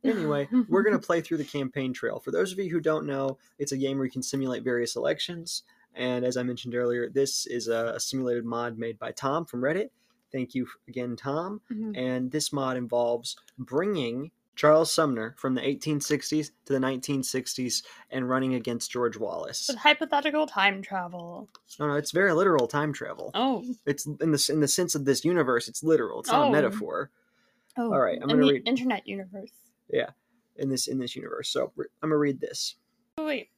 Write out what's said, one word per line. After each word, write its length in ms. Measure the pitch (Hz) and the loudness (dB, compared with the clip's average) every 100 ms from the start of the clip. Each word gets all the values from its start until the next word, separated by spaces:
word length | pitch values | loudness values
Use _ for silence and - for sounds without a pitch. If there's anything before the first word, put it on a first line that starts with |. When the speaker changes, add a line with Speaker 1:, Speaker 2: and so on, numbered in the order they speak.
Speaker 1:
Anyway, 440 | 269 220 156 147 143 | 2 2 2 0 2
Speaker 2:
<laughs> 200 | 247 226 | 2 4
Speaker 1:
we're 140 | 185 | 4
gonna 160 | 214 226 | 4 2
play 220 | - 170 | 2 0
through 160 | 160 165 | 2 -2
the 60 | |
campaign 480 | 143 143 131 143 131 | -2 -4 -4 -2 -4
trail. 260 | 127 117 107 | -2 -4 -4
For 140 | - | -2
those 180 | 165 190 | 0 0
of 60 | 185 | -2
you 100 | 190 | -2
who 100 | 170 | 0
don't 260 | 156 156 151 | 2 0 0
know, 320 | 139 135 135 _ _ | -2 -2 -4 _ _
it's 120 | 143 | -4
a 60 | 135 | -2
game 220 | 135 139 | 0 0
where 60 | |
you 60 | 131 | -2
can 120 | 131 | -4
simulate 400 | 123 139 131 120 | -4 -2 -2 -2
various 320 | 120 120 117 120 | 0 0 0 -2
elections. 680 | 131 151 - 175 165 - _ _ _ | -2 -2 -4 -8 -8 -10 _ _ _
And 300 | - 127 123 | -6 -2 0
as 120 | 123 127 | 0 0
I 60 | |
mentioned 320 | 123 123 123 | -4 -4 -4
earlier, 340 | 120 123 120 117 | -2 0 0 0
this 380 | 139 139 - - | 0 0 0 -4
is 220 | 120 113 | -4 0
a, 240 | 113 117 | 0 0
a 60 | 113 | -4
simulated 440 | - 135 127 120 | -4 -2 0 -2
mod 340 | 117 117 120 113 | -2 -2 -4 -4
made 200 | 117 110 | -8 -6
by 140 | 117 | -10
Tom 320 | - 135 151 | -4 -2 -2
from 160 | 170 123 | -2 -2
Reddit. 280 | 131 170 226 _ _ _ _ | 0 0 -4 _ _ _ _
Thank 240 | 135 127 131 | -8 -4 -4
you 80 | |
f-, 120 | 120 - - | -6 -8 -12
again, 260 | 123 123 | -8 -6
Tom. 460 | 117 139 147 180 208 _ | -6 -4 -4 -4 -8 _
Speaker 2:
Mm-hmm. 220 | 214 220 | -8 -6
Speaker 1:
And 360 | 196 127 127 127 | -4 -2 -2 -2
this 200 | 151 - | -2 -2
mod 240 | 143 131 127 | -2 -2 -2
involves 600 | 120 120 120 120 120 - _ - | 0 0 2 0 -4 -12 _ -14
bringing 760 | 127 131 196 190 120 123 156 _ _ - | -4 0 0 0 -2 -4 -8 _ _ 4
Charles 360 | 151 156 160 | 8 8 8
Sumner 420 | - 156 120 113 - | 4 4 2 -2 -4
from 160 | 135 | 0
the 100 | 127 131 | 0 0
eighteen 340 | 139 156 147 | -2 0 -2
sixties 500 | - 147 - 151 147 _ | 0 -2 0 -2 -2 _
to 80 | - | -2
the 80 | 135 | 0
nineteen 420 | 131 131 127 139 | 0 -2 -2 -2
sixties 600 | 127 131 127 - 127 - - - - | 0 -4 -4 -4 -2 -4 -6 -20 -8
and 180 | 131 127 | -4 0
running 260 | 127 131 | 0 2
against 360 | 127 117 120 - | 0 -2 -6 -4
George 260 | 123 120 107 | 0 0 0
Wallace. 520 | 104 87 80 123 - | -4 -4 -6 -6 -6
Speaker 2:
With 100 | 247 | 2
hypothetical 680 | 302 294 320 285 294 294 311 | 4 4 2 0 0 0 -2
time 360 | - 196 196 | 2 2 2
travel. 680 | 196 196 175 175 170 175 214 - _ - | -6 -6 -6 -10 -12 -14 -16 -20 _ -4
Speaker 1:
No, 80 | 147 | 0
no, 80 | |
it's 160 | 143 147 | 0 0
very 220 | 165 196 | 2 4
literal 340 | 160 196 156 120 | 6 6 4 4
time 260 | 147 151 | 2 0
travel. 380 | 139 - - - | -4 -8 -8 -6
Speaker 2:
Oh. 300 | 190 262 240 247 254 - | 0 0 0 -4 -6 -2
Speaker 1:
It's 180 | 143 151 | -2 -4
in 240 | 147 160 | -2 2
the 20 | |
s-, 140 | 147 - | 2 2
in 80 | 156 | 2
the 80 | 143 | 2
sense 260 | - 175 151 | 2 0 0
of 80 | |
this 200 | 139 131 | 2 2
universe, 440 | 160 175 131 120 - | 4 2 4 2 0
it's 160 | - | -4
literal. 360 | 151 156 110 58 | 2 4 2 -4
It's 100 | - | 2
not 160 | 240 294 | 4 6
Speaker 2:
Oh. 20 | |
Speaker 1:
a 40 | |
metaphor. 580 | 151 127 104 104 80 - _ _ _ _ _ _ - | 4 4 0 -4 -4 -6 _ _ _ _ _ _ -4
Speaker 2:
Oh, 140 | 233 | 0
Speaker 1:
All 80 | 147 | 2
right, 160 | 113 123 | 2 0
I'm 80 | |
Speaker 2:
in 120 | 139 - | 2 6
Speaker 1:
gonna 100 | 269 | 6
Speaker 2:
the 60 | |
Speaker 1:
read 80 | 139 233 | 4 2
Speaker 2:
internet 380 | 254 254 214 - | 0 0 -2 -4
universe. 460 | 196 190 196 214 _ _ _ _ | -10 -10 -14 -16 _ _ _ _
Speaker 1:
Yeah, 200 | - 120 - _ _ _ - | -2 -2 -8 _ _ _ -6
in 140 | 135 | -2
this, 160 | 131 - | -2 -2
in 100 | 131 | -4
this 160 | 123 - | -4 -8
universe. 340 | - - - | -8 -8 -4
So 220 | - 131 - | -2 -2 -4
re-, 100 | - _ | -10 _
I'm 60 | 156 | 0
gonna 60 | 151 | 2
read 220 | 147 135 | 2 0
this. 360 | - - - - _ _ _ - | -6 -6 -8 -10 _ _ _ -6
Speaker 2:
Oh, 80 | 311 | -4
wait. 220 | 269 - | -4 -6